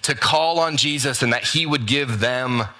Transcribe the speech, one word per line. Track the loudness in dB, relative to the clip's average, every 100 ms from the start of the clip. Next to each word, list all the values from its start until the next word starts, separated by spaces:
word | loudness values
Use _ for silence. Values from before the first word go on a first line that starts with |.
to | -4
call | -2 0 2 2 2
on | 0 2
Jesus | 0 0 -2 0
and | 2
that | 2 0
he | -2 0
would | -2
give | 0 0 0 0
them | 0 0 -2 -2 -4